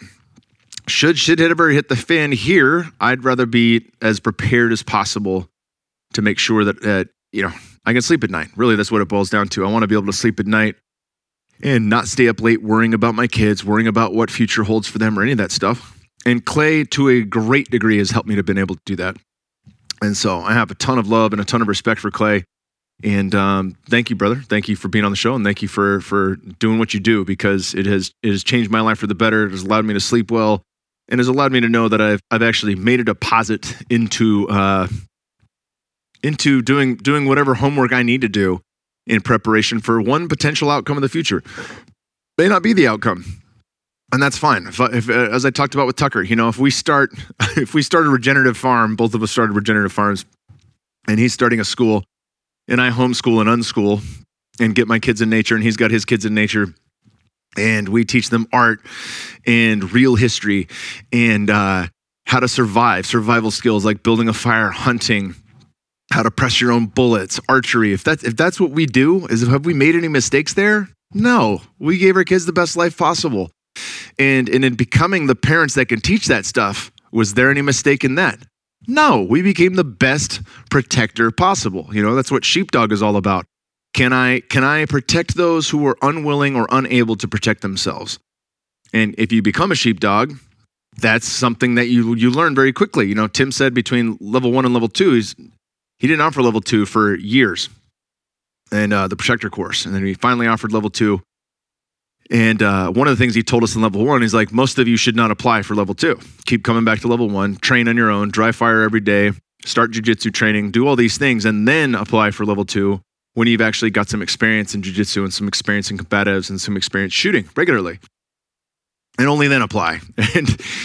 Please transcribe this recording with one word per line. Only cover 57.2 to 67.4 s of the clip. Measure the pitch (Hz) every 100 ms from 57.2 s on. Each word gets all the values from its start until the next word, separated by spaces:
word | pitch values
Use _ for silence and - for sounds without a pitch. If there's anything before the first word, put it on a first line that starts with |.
| _ _ _ -
and | 110 107 101
we | 113 113
teach | 123 -
them | 117 113
art | 127 117 110 - - - - - - -
and | 117 113 107 95
real | 113 131 117
history | 117 - 104 101 87 - - - -
and, | 120 117 104 104
uh, | 104 98 95 85 - _ _ -
how | 127
to | 123
survive, | - 113 104 120 92 95
survival | 117 107 117 110
skills | - 120 107 107
like | 104
building | 117 113 113
a |
fire, | 110 120 113 107
hunting, | - 131 120 - 107 95 87 _ _ _ _ _ _ _
how | -
to | 113
press | - 131 -
your | 123
own | 120 110
bullets, | 131 123 113 95 -